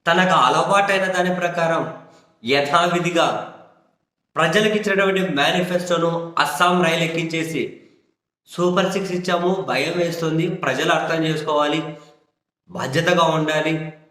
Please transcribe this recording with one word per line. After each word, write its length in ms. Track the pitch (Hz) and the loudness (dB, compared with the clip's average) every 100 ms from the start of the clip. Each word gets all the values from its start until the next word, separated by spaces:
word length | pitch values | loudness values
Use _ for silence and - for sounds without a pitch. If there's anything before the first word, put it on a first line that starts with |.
| - | 0
తనకు 240 | 180 185 | 2 4
అలవాటైన 720 | 160 127 160 170 202 196 190 | 4 4 2 2 2 2 0
దాని 300 | 185 185 180 | 0 0 0
ప్రకారం 640 | 180 175 170 165 160 - - - - _ _ | 0 -2 -2 0 0 -4 -10 -20 -20 _ _
యథావిధిగా 1080 | 113 139 143 170 175 170 170 165 143 - - - - _ _ _ _ _ _ 147 | 0 0 2 2 2 0 0 2 0 -2 -8 -16 -20 _ _ _ _ _ _ -2
ప్రజలకు 380 | 165 202 214 | 2 2 2
ఇచ్చినటువంటి 540 | 214 202 196 190 185 180 | 0 0 2 2 0 -2
మేనిఫెస్టోను 1000 | 143 151 180 180 180 - 165 165 170 165 - | 0 0 0 0 -2 0 0 0 -2 -6 -2
అస్సాం 440 | 147 - 180 180 | -2 2 2 4
రైలు 220 | 165 165 | 2 0
ఎక్కించేసి, 760 | 165 165 165 165 160 151 101 - - _ _ _ _ _ _ | -2 -2 -4 -4 -4 -4 -6 -8 -20 _ _ _ _ _ _
సూపర్ 460 | - 175 185 180 | -2 0 2 0
సిక్స్ 200 | 196 180 | -2 -4
ఇచ్చాము, 540 | 180 185 175 180 190 131 | -4 -2 0 0 0 -2
భయం 300 | 127 156 175 | -2 -2 -2
వేస్తుంది, 500 | 170 - 160 160 180 | -2 -2 -2 0 -2
ప్రజలు 440 | - 139 131 170 | -2 -2 0 2
అర్థం 320 | 160 160 165 | 0 0 -2
చేసుకోవాలి, 760 | 156 156 156 147 147 160 160 - - _ _ _ _ _ _ | -2 -2 -2 0 0 -2 -6 -12 -20 _ _ _ _ _ _
బాధ్యతగా 560 | 180 127 151 165 170 | -8 -4 0 2 4
ఉండాలి, 680 | 165 156 156 156 160 160 - - _ | 4 2 0 0 0 -2 -6 -14 _